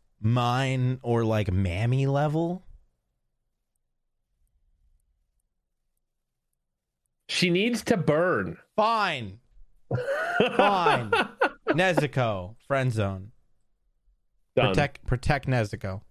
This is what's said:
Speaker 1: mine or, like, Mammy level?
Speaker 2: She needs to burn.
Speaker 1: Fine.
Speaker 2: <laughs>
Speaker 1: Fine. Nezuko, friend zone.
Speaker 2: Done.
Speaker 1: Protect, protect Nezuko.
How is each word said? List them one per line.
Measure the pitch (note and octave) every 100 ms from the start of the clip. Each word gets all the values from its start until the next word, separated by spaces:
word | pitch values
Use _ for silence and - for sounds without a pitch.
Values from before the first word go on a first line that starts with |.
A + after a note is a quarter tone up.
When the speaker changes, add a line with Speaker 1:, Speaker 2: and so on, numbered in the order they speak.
| _ _
Speaker 1:
mine | G#2+ A#2+ A#2+ B2 C3+ C3 B2+ C3
or, | A#2+ A#2 A2
like, | A2 G2+
Mammy | F#2+ G2 F2 A#2 C3 C3+
level? | C#3 D3+ D#3 E3+ F3+ - - _ _ _ _ _ _ _ _ _ _ _ _ _ _ _ _ _ _ _ _ _ _ _ _ _ _ _ _ _ _ _ _ _ _ _ _ _ _ _ _ _ _ _ _ -
Speaker 2:
She | - F3+
needs | F3 A3 A#3+
to | - A3
burn. | D3 D3+ F3+ C3 F#2 - - -
Speaker 1:
Fine. | G#3+ A3+ G3 C#3+ G#2+ G2 _ - - - -
Speaker 2:
<laughs> | - B4 C#5+ E5 - B3+ -
Speaker 1:
Fine. | - G4 F3+ G4 A2+ G#4 - - - - -
Nezuko, | E3 F#3 D#3+ D3 - A#2+ G2 F2+ - -
friend | C#3 B2+
zone. | A2+ G2 F#2+ G2 - _ _ _ _ _ _ _ _ _ _ _ -
Speaker 2:
Done. | A2
Speaker 1:
Protect, | F#2+ C#3+ - -
protect | B2 - C#3+ C#3
Nezuko. | B2+ G#2+ G#2+ F#2+ F#2+ -